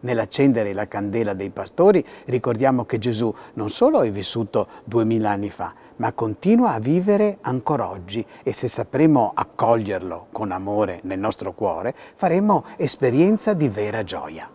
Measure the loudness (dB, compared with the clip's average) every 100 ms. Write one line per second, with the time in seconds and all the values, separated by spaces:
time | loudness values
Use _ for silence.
0 | -2 -2 -2 2 4 4 0 -4 -6 -4
1 | -4 -2 -2 -4 -6 -8 -10 4 6 6
2 | 2 -12 -4 -4 -2 0 2 2 0 -2
3 | -2 0 -2 -4 -12 -8 -8 2 4 4
4 | 0 -2 -6 -6 -2 -2 -2 -8 -2 0
5 | 2 2 0 -2 -4 -8 -10 -12 -20 -6
6 | -6 -2 -6 -2 4 4 4 0 0 0
7 | 2 2 2 -2 -4 -4 -2 -2 -2 -8
8 | -8 -8 -8 -8 -8 -4 -6 -6 -6 2
9 | 4 4 2 -2 -6 -2 2 2 2 -4
10 | -6 -10 -12 -8 -6 -6 -4 -2 -2 -4
11 | -8 -4 -4 -4 -10 -4 -4 -2 -6 -8
12 | -18 _ 0 2 2 2 0 -6 -6 0
13 | 2 4 4 4 0 0 0 0 -4 -4
14 | -6 -8 -10 -14 -18